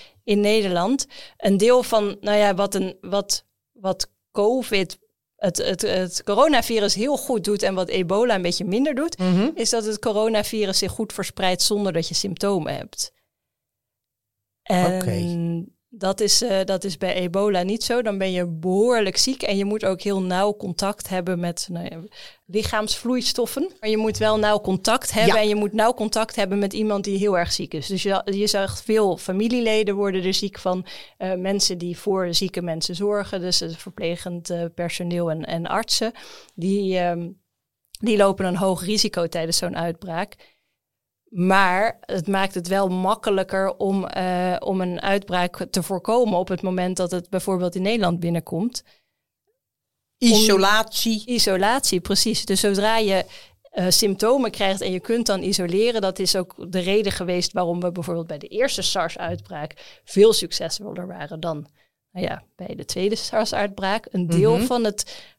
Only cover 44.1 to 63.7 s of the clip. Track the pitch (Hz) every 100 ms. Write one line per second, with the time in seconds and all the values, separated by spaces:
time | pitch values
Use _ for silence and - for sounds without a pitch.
44.1 | - 185 180 180 180 - 190 180 175 196
45.1 | 202 202 180 180 - 190 190 - 185 -
46.1 | 233 226 180 185 185 190 185 180 185 180
47.1 | 180 180 190 202 185 180 185 190 233 185
48.1 | 175 170 170 - 165 233 - - _ _
49.1 | _ _ _ _ _ _ _ _ _ _
50.1 | - 233 214 208 196 190 214 220 - 233
51.1 | 214 233 240 214 185 196 262 - 180 -
52.1 | 190 220 240 - 190 208 196 208 226 214
53.1 | 190 - - - _ _ - 185 175 202
54.1 | 196 220 277 226 - 196 190 185 180 -
55.1 | 233 226 190 180 190 175 185 233 226 190
56.1 | 185 185 190 180 - 170 185 175 208 196
57.1 | - 175 180 180 190 175 175 180 175 147
58.1 | 165 165 151 - 214 269 - - 196 170
59.1 | - 170 180 - 160 151 - - - -
60.1 | 190 220 - 170 - 170 - 208 185 185
61.1 | 175 147 160 165 151 147 _ _ _ _
62.1 | 180 175 - - - 180 156 - 185 196
63.1 | 214 - 214 220 - 202